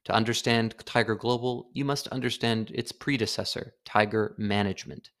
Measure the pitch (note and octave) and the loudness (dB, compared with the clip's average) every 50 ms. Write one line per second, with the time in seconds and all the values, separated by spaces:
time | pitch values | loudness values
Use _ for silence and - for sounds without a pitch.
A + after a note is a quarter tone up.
0 | - - G2 A2 A2+ A2+ A#2 - - B2+ A#2 A#2 A2+ A2+ - - - - - A#2+ | -2 2 2 2 4 2 0 0 2 2 4 4 2 2 -2 -6 -10 -2 0 2
1 | A#2 A2 A2 G#2 - A2+ B2 A#2+ A#2 B2+ B2 A#2+ - - - C3 C#3 C#3 C#3+ C#3 | 2 2 2 0 0 0 0 2 0 -2 -2 -4 -6 -8 -6 -4 -2 -2 -2 -2
2 | - - - C3 B2 A#2+ A2+ - - A#2 A2+ A2+ A2 - - - A#2+ - - - | -4 -4 -4 -4 -2 -2 -2 0 0 0 2 0 0 -2 -4 -4 -6 -6 -8 -8
3 | - - C#3+ B2+ A2+ G2 - - - - - - - A#2+ - _ _ - - G#2 | -2 -2 0 0 0 0 -2 -2 -4 -4 -4 -6 -8 -10 -12 _ _ -2 2 2
4 | G#2+ G#2 G#2 A2 G#2+ G#2 - - A2 G#2 G2+ G#2 G#2 G2 F#2+ - - C#2 C#2+ - | 2 4 2 0 0 0 -2 -4 -2 0 2 2 2 0 0 -4 -8 -12 -14 -14
5 | - - _ _ | -16 -18 _ _